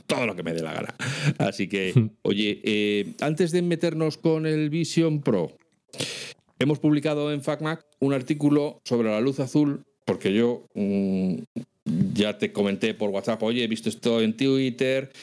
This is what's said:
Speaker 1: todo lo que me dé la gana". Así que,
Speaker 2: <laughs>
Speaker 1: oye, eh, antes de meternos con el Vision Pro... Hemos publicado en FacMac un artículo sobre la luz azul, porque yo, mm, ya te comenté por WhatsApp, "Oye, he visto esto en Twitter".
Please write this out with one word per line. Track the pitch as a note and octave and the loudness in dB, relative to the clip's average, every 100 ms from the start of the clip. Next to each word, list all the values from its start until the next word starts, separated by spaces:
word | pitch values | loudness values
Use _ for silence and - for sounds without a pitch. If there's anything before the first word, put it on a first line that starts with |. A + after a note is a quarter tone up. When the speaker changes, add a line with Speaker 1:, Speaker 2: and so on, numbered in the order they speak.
| - | -4
Speaker 1:
todo | D3+ G#2+ | -2 -2
lo | F2 | -4
que | |
me | E2+ | -4
dé | E2 | -4
la | D#2 | -4
gana". | D#2+ - - - C#3+ D3 - | -6 -8 -8 -6 0 0 2
Así | G#2+ - F2+ | 0 0 -2
que, | G2 F#2 | 0 2
Speaker 2:
<laughs> | A#2 A2 - | 2 2 -2
Speaker 1:
oye, | - G2+ G#2+ - - | -2 0 0 0 -2
eh, | G#2 G#2 G#2 G2+ - | 0 2 0 -2 -4
antes | D3 D#3 F3 | -4 0 0
de | F3 | 0
meternos | F3 E3 E3+ D#3+ D#3 - | 0 0 -2 0 -4 0
con | E3 D#3 D#3 | 0 0 0
el | D#3 D3+ | 0 0
Vision | D#3+ D#3 - E3 D3+ | 0 0 2 2 2
Pro... | C#3 G2+ D#2 - _ _ _ - - - - - _ _ | 2 0 0 -6 _ _ _ -10 -8 -8 -14 -16 _ _
Hemos | C3 D3 | 0 2
publicado | D#3 D3 D3+ D3 D3 | 2 2 2 -2 -2
en | D3 | -4
FacMac | C#3 D3 D#3 D#3+ _ _ | -4 -4 -4 -6 _ _
un | C#3 | 0
artículo | C#3 B2+ D3+ D3 D3 C#3+ - | 0 0 0 4 4 2 -6
sobre | - A#2+ A2+ | -2 0 2
la | G#2+ | 2
luz | C3+ C#3 | 0 0
azul, | B2+ D3+ D3 C#3+ - _ - | 0 2 2 0 -10 _ -4
porque | F#2 F#2+ | -2 2
yo, | G2+ A#2+ A#2+ - G#2 | 2 2 0 -8 -4
mm, | G2+ G2 G2 F#2+ F#3+ F3+ A#3 - - _ - E3+ G3 | 0 0 0 0 0 -2 -6 -12 -12 _ -4 0 0
ya | D3+ G#3 G#3 | 2 -2 0
te | G2+ | -4
comenté | G#2 G2+ G2 A2+ | 0 0 0 -2
por | G#2+ G#2 | -2 -2
WhatsApp, | G2 G2 A2 | -2 -2 -2
"Oye, | A2+ A#2+ | 0 0
he | A2+ | -2
visto | A2 A2+ | -2 -4
esto | - A#2+ A2+ | -2 0 2
en | A2 A2 | 2 2
Twitter". | C3+ C3+ C3 A#2+ C3 C3+ C3+ - | 2 2 0 0 0 0 -4 -14